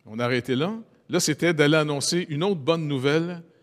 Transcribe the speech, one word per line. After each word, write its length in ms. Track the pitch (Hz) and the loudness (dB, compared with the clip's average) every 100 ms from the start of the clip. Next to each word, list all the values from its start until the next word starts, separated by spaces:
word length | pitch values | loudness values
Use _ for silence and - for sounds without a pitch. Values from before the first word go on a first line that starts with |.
| 107 | -12
on 140 | 110 | -4
a 60 | 123 | 0
arrêté 300 | 127 120 127 | 0 0 -2
là, 180 | 170 226 - _ - | -2 -6 -14 _ -4
là 140 | 175 | -2
c'était 320 | 160 147 165 | -2 0 2
d'aller 240 | 156 147 156 | 4 4 4
annoncer 480 | 151 143 - 175 180 | 2 -2 -2 -2 -2
une 140 | 143 | -2
autre 160 | 190 180 | -2 0
bonne 260 | 131 165 151 | 0 0 0
nouvelle 580 | 135 135 156 170 175 170 _ | 0 2 2 0 -8 -16 _